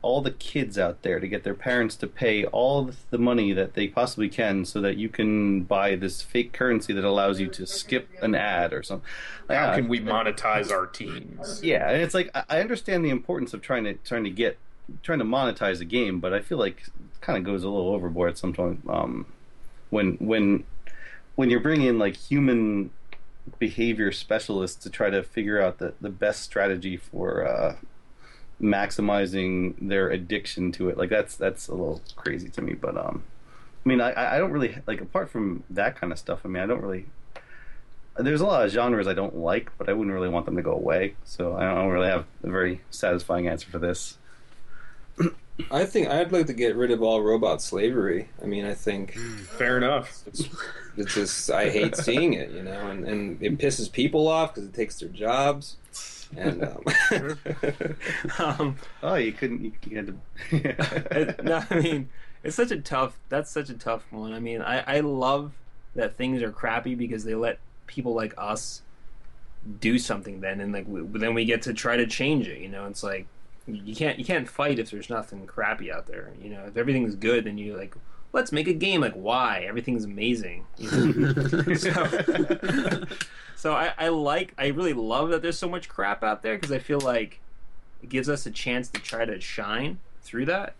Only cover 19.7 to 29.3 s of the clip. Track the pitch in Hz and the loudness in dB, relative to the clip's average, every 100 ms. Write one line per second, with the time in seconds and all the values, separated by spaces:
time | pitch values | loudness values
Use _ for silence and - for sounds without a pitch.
19.7 | - - 107 98 85 107 110 101 101 - | -10 -2 2 2 2 2 4 6 4 2
20.7 | - - - - - - - 131 117 143 | -4 -2 -4 -6 -12 -8 2 4 6 4
21.7 | 156 131 117 101 95 - 143 139 120 110 | 4 6 4 2 0 0 4 6 6 4
22.7 | 101 98 - - - - - - - 110 | 2 -2 -6 -8 -8 -8 -8 -10 -2 -2
23.7 | 110 117 110 101 - - 110 - 98 92 | 2 2 2 0 0 0 0 2 0 0
24.7 | - - - 104 98 90 - 104 104 95 | -4 -10 0 2 2 0 -2 0 4 4
25.7 | - 120 - 104 95 104 107 - 107 98 | 2 -6 -6 -8 0 0 0 -2 2 2
26.7 | 92 95 87 - - 92 90 - - - | 2 -2 -6 -6 -4 0 0 2 2 2
27.7 | - - - - - - - - - 107 | 0 -10 -14 -16 -18 -18 -16 -14 0 2
28.7 | 101 101 - 101 101 98 | 4 2 2 4 4 4